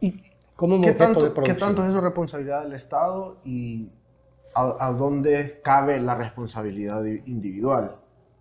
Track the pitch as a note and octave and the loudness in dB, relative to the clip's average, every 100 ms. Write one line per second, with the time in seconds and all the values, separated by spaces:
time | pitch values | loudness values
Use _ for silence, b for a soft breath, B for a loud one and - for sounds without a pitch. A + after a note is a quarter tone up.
0 | F#3+ - - _ _ - E3+ F#3+ E3+ - | -4 -4 -16 _ _ -2 2 6 6 6
1 | E3+ G3 D3 - C3+ - G3 G3 F#3+ F#3+ | 6 6 4 2 0 2 0 0 2 2
2 | F3+ F3 D#3+ D3 C#3 C#3+ D3 C3+ - D3 | 0 -2 -4 -6 -4 -4 -6 -12 -4 -2
3 | E3+ F#3 F#3+ F#3+ C3+ B2 A#2+ A2+ G#2+ - | 0 -2 -10 -14 -10 -8 -6 -8 -10 -16
4 | _ _ _ _ - A#2+ B2+ - C3 A#2+ | _ _ _ _ -8 -2 -2 -2 -2 0
5 | C#3 C#3+ C#3+ C#3+ C#3+ - C#3+ C#3 C#3 C#3 | 0 0 2 2 0 -6 2 4 4 0
6 | B2 A#2 A2+ - A#2 A2+ G#2+ G2 G#2 G#2+ | 0 -2 -4 -8 -10 -8 -8 -6 -6 -4
7 | G#2+ G#2 B2+ A#2+ G2 F#2+ B2 C3 G#2 - | -4 -6 -8 -8 -8 -4 0 0 -2 -10
8 | _ _ _ _ | _ _ _ _